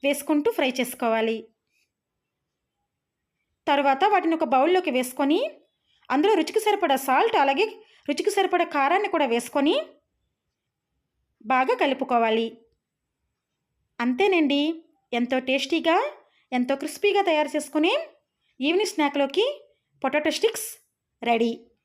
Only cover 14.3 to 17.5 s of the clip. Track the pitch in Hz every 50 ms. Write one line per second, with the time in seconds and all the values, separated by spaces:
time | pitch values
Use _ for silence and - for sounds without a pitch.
14.3 | 381 339 311 277 285 285 285 311 330 320 - _ _ _ _ _ - 233 240 240
15.3 | 269 262 254 254 262 269 262 269 - 330 - 330 320 381 494 587 587 - _ _
16.3 | _ _ _ _ - 247 247 247 277 269 - 302 - - - 403 381 403 392 392
17.3 | 320 302 302 294